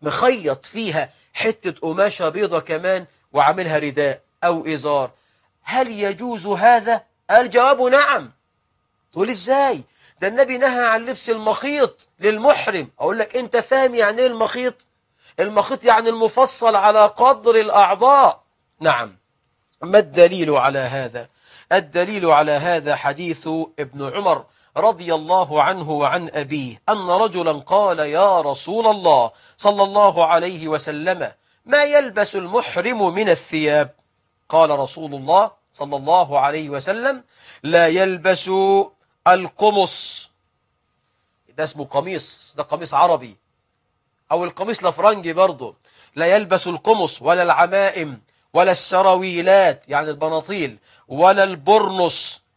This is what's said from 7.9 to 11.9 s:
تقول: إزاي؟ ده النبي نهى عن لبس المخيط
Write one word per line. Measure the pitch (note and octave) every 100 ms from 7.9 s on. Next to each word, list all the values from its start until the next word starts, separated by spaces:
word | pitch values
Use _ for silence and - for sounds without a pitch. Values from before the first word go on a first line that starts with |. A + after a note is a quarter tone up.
| C4+ D4 B3+ B2+ _ _ _ _ _ _ _ _
تقول: | - G#3+
إزاي؟ | G#3+ B3+ C4+ C#4 F#3 - _ _ _
ده | F#3+
النبي | A#3 C4 B3+
نهى | C4 B3 A#3+
عن | A3+ A#3
لبس | B3 -
المخيط | A3+ G#3+ G#3+ C4+ D4 B3+